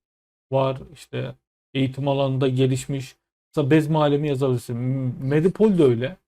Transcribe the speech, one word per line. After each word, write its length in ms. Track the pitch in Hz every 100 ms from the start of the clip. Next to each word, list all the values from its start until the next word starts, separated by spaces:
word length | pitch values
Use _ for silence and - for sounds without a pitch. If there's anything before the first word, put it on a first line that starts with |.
| _ _ _ _ _
var, 300 | 135 135 135 -
işte 420 | - - 127 131 - _ _ _
eğitim 340 | 139 131 131 143
alanında 400 | 139 139 131 135
gelişmiş. 680 | 127 135 131 - 139 131 - _ _ _
Mesela 200 | 160 135
Bezmi 260 | 160 151 156
Alem'i 300 | 147 143 151
yazabilirsiniz. 880 | 131 135 120 - 120 127 135 127 -
Medipol 580 | 131 151 180 - 220 175
de 60 |
öyle. 340 | 139 117 131 -